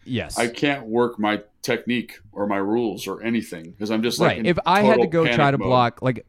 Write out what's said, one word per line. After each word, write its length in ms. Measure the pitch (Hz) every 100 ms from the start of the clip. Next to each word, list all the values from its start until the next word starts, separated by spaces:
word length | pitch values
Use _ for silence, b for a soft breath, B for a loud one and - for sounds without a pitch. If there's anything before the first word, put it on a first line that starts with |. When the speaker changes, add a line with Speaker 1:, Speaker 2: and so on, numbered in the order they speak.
Speaker 1:
Yes. 340 | - 117 80 -
Speaker 2:
I 100 | 117
can't 380 | - 147 139 110
work 300 | 117 120 104
my 220 | 104 101 - _
technique 580 | - 117 - 123 - - -
or 120 | - 104
my 120 | 98
rules 500 | 98 117 113 98 98
or 160 | 95
anything, 500 | 113 117 - 107 82 -
'cause 100 | 107
I'm 140 | 110
just, 160 | 117 -
like, 80 | 165
Speaker 1:
Right. 60 | 92
Speaker 2:
in 60 | 139
Speaker 1:
If 140 | 165 165
I 160 | 196
had 140 | 208 220
to 100 | 175
Speaker 2:
total 40 |
Speaker 1:
go 160 | 165 160
try 100 | 120
Speaker 2:
panic 140 | 143
Speaker 1:
to 40 | 123
Speaker 2:
mode. 80 | 101
Speaker 1:
block, 340 | 127 117 -
like, 240 | 127 117